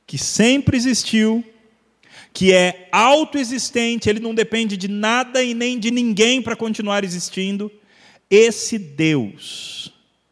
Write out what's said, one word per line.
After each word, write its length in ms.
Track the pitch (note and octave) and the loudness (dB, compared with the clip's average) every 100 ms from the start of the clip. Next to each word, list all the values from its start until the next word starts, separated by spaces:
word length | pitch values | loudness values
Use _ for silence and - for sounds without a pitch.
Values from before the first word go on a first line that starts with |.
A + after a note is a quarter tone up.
que 140 | - C#3+ | -12 -8
sempre 580 | - - A3+ C#4 C#4 C4 | -4 2 4 4 2 0
existiu, 680 | B3+ A3 - A3 A3 A3+ - _ _ _ _ _ _ - - | 0 -2 0 2 2 0 -4 _ _ _ _ _ _ -20 -14
que 200 | - F#3 | 0 4
é 360 | F#3 F3+ F3+ - | 6 4 -2 -2
autoexistente, 1200 | F#3 A#3+ D4+ D4+ C#4+ A#3 B3+ - B3 A#3 A#3 G#3+ | 2 4 4 2 -4 -4 -6 -6 -4 -2 -2 -2
ele 80 | G#3+ | -2
não 160 | A3+ | -2
depende 420 | A3+ A3 A3 A3 G3 | -2 -2 -2 -4 -4
de 120 | G3 | -6
nada 560 | G#3 G#3+ A#3+ B3 B3+ | -2 0 0 0 -2
e 100 | B3 | -2
nem 240 | A#3 A#3+ B3 | -2 -4 -2
de 140 | A3+ | -2
ninguém 500 | A#3+ A#3+ G3 A3+ B3+ | 0 0 2 2 2
para 140 | A3+ A3+ | -2 -6
continuar 480 | A3+ G#3+ G#3 G3+ | -6 -4 -2 -2
existindo, 640 | G3 F3 - F#3+ F#3+ G3+ G#3 - _ _ _ _ - | -4 -6 -8 -6 -4 -4 -8 -12 _ _ _ _ 4
esse 500 | G3+ A3+ A3 - A3+ | 6 6 2 -6 -8
Deus 1120 | D#3+ C#3 D#3+ D3 G#2 - - - - - - _ _ _ _ | -8 -2 0 0 -2 -10 -16 -14 -14 -14 -16 _ _ _ _